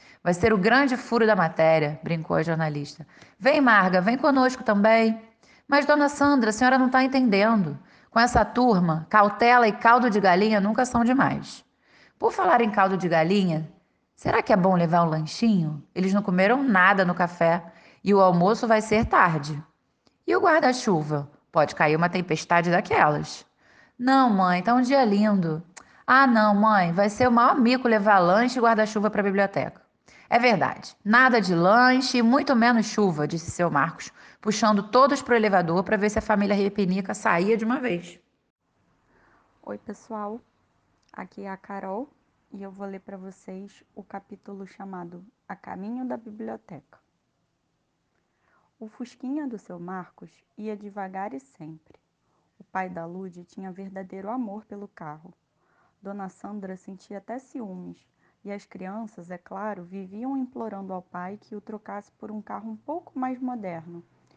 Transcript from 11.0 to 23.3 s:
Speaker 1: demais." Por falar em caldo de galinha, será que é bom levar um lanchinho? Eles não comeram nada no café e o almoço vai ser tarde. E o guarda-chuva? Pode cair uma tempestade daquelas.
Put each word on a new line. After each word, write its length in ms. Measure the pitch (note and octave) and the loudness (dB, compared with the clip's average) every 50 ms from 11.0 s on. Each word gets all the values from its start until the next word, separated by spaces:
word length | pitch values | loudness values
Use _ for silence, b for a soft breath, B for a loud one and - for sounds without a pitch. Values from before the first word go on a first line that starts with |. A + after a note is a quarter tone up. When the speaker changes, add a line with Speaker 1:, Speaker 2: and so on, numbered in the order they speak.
| A#3 | 0
Speaker 1:
demais." 600 | A#3 B3+ C#4 - - - C#3 - - - - - _ b b b b b b b b b _ | 2 2 2 2 0 -2 -4 -8 -12 -16 -20 -20 _ b b b b b b b b b _
Por 140 | - - - | -4 -2 -2
falar 260 | - F#4 F#4 D#4 A#3 | 0 2 2 2 2
em 100 | A#3 G#3+ | 2 2
caldo 280 | G3+ G#3 F#3+ F#3+ F#3+ F3+ | 2 2 2 2 0 -2
de 100 | E3+ E3+ | -2 0
galinha, 640 | E3+ D#3+ D#3+ E3 G3+ G#3 F#3+ F3+ D#3+ D#3+ D#3+ - - _ _ _ _ _ _ _ _ | 2 2 2 2 2 2 2 0 -2 -2 -4 -8 -12 _ _ _ _ _ _ _ _
será 280 | _ - - - A3+ - | _ -4 -2 -2 0 2
que 80 | - | 2
é 60 | A#3+ F#3 | 2 2
bom 180 | F3 F#3+ F#3 | 4 2 2
levar 280 | F3 E3+ D#3+ E3+ E3+ E3+ | 2 2 2 2 2 2
um 60 | E3 | 2
lanchinho? 720 | D#3 D#3 D#3 D3+ - - A#3 A3+ G#3 F#3 E3 D3+ D3+ D3 - _ _ | 0 -4 -6 -8 -6 -2 0 0 2 2 0 -2 -6 -10 -14 _ _
Eles 180 | F3 F#3 F#3+ G3 | -4 -2 -2 -2
não 80 | G3+ | -2
comeram 400 | G#3 G3+ F3+ F3+ F#3+ G3+ A#3+ C#4 | -2 0 0 2 2 2 2 2
nada 440 | C#4 C4+ G3+ F#3 F3+ F#3+ G3+ G3 F#3+ | 0 2 2 4 4 4 4 4 2
no 100 | F3 F3 | 0 0
café 480 | F3 F3+ E3+ F3 - E3+ E3 E3 E3+ B B B B B B B B - | -2 -2 -4 -2 0 0 2 2 0 B B B B B B B B 0
e 100 | F#3 G3+ | 2 4
o 60 | G3 | 6
almoço 480 | F#3+ F#3 F3 E3+ F3 G3 A#3 A3 - A3 | 6 6 4 4 2 2 2 0 0 0
vai 140 | A3+ G#3+ | 0 0
ser 240 | G#3+ - G#3+ G#3+ A#3 | 2 0 0 0 0
tarde. 580 | - G4 D#4+ G3+ F3 D#3+ D#3 C#3+ D3 D3+ C#3+ - - _ _ _ _ _ _ _ _ _ _ _ - | 2 2 4 4 4 2 -2 -4 -6 -8 -10 -12 -14 _ _ _ _ _ _ _ _ _ _ _ -2
E 80 | F4 | -2
o 60 | F#4+ | 0
guarda-chuva? 920 | G4 F4+ D#4 E4 D4+ B3+ B3+ B3+ - A3+ F#3 D#3 D3+ D3+ D3+ C#3+ C#3+ - - _ _ _ | 2 2 2 4 2 2 0 0 -2 -2 -2 -2 -2 -2 -4 -6 -6 -8 -14 _ _ _
Pode 220 | - E3 D3 C#3 - | 0 0 0 2 2
cair 220 | - E3 D3+ D#3 | 0 2 2 2
uma 140 | D#3 F3 F3 | 2 0 0
tempestade 600 | F3 F#3 F3 - D#3+ D#3+ - - F3 E3+ E3+ F3 | -2 -4 -4 -4 -4 -4 -2 0 0 0 2 2
daquelas. 760 | E3+ F#3 G#3 - A4 G#4 E3+ D3+ D3 D3+ D#3 - | 0 0 0 0 0 2 2 2 2 0 -4 -8